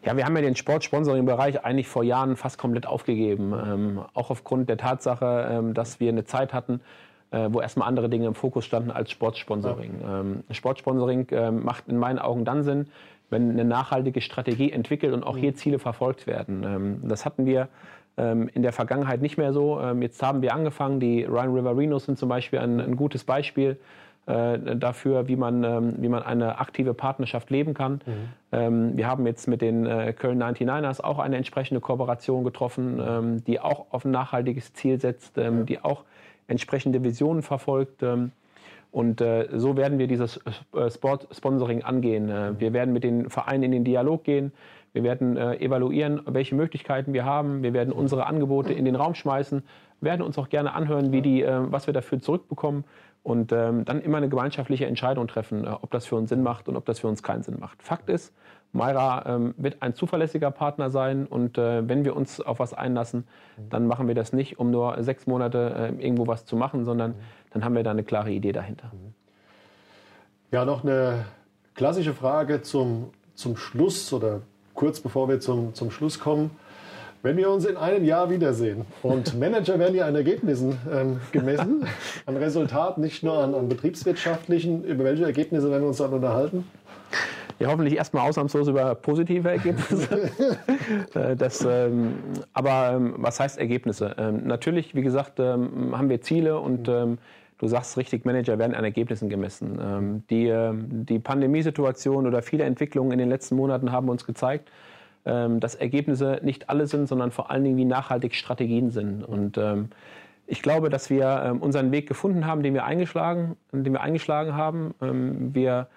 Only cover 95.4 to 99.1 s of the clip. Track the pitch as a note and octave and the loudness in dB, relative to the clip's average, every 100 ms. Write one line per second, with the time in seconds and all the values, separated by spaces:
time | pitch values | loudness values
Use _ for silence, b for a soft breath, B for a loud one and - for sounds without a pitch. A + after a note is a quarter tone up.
95.4 | B2+ B2 B2 C3+ B2+ B2 C3+ A#2+ - E3 | 0 2 -2 -2 -4 0 2 0 2 2
96.4 | D#3+ D#3 C#3+ B2 A#2+ A#2+ A#2+ A#2+ B B | 2 0 0 -2 0 2 2 -2 B B
97.4 | B B A2 A#2+ B2+ - A#2+ A#2+ B2 B2+ | B B 0 0 0 -4 -2 -2 0 0
98.4 | A#2+ A2 A2+ A#2 G#2+ G#2 A#2 | 2 2 2 0 0 0 -2